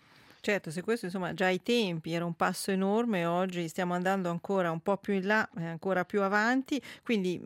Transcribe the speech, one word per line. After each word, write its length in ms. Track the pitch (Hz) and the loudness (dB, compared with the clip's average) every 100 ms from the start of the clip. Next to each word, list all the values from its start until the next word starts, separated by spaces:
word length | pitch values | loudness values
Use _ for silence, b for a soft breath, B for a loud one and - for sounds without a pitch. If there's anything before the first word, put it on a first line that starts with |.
| b b b b | b b b b
Certo, 300 | - 202 175 | -2 -2 -2
se 120 | 156 | -6
questo, 240 | 180 233 185 | -4 -4 -4
insomma, 280 | 190 175 | -4 -4
già 120 | 160 185 | 0 2
ai 160 | 185 | 2
tempi 500 | - 240 202 170 156 | 2 2 2 -2 -4
era 120 | 170 | -2
un 100 | 170 | -2
passo 360 | 170 180 180 - | 0 -2 -2 -2
enorme, 560 | 190 190 214 240 196 170 | 0 2 2 2 0 2
oggi 400 | 175 190 175 165 | 2 0 -2 -4
stiamo 280 | - 180 | -2 -2
andando 360 | 180 180 196 175 | 0 0 0 0
ancora 400 | 170 - 196 175 | -2 -2 0 0
un 100 | 165 | 0
po' 160 | - 196 | 0 -2
più 180 | - | 0
in 120 | 196 185 | 0 2
là, 200 | 214 208 - | 2 0 -4
eh, 80 | 165 | -6
ancora 380 | 165 196 180 | -4 0 0
più 180 | 180 208 | 0 0
avanti, 580 | 196 208 220 262 262 285 B B | 2 4 4 2 0 -4 B B
quindi 400 | - 226 180 175 | -2 0 2 -2